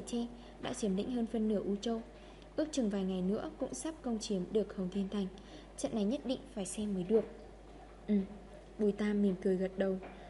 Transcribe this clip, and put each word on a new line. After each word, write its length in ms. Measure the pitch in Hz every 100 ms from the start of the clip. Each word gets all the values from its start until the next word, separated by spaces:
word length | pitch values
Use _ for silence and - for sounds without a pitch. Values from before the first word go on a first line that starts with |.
| -
tre, 200 | 240 233 - - -
đã 120 | -
chiếm 220 | 254 214 185
lĩnh 160 | 208
hơn 140 | 247 226
phân 220 | 233 214
nửa 120 | 208
U 160 | - 202
Châu. 260 | 240 226 226 - - - - -
Ước 120 | 302
chừng 180 | 294 220
vài 140 | 202
ngày 180 | 190 185
nữa 300 | 185 208 - -
cũng 140 | 262
sắp 220 | - 311 320
công 180 | 254 226
chiếm 220 | - 196 180
được 260 | 220 196 -
Hồng 120 | 185
Thiên 160 | 202 190
Thành. 180 | 208 190 - - - - -
Trận 180 | 277 226
này 100 | 202
nhất 200 | 285 247
định 140 | 262 -
phải 120 | - 185
xem 280 | - 208
mới 100 | 190
được." 220 | 180 220 208 - - - - - - - -
"Ừ," 80 | 208 190 - - - - -
Bùi 120 | 214
Tam 300 | 202 208 208
mỉm 140 | 202 180
cười 160 | 196 185
gật 140 | 185 185
đầu. 200 | 190 190 - - -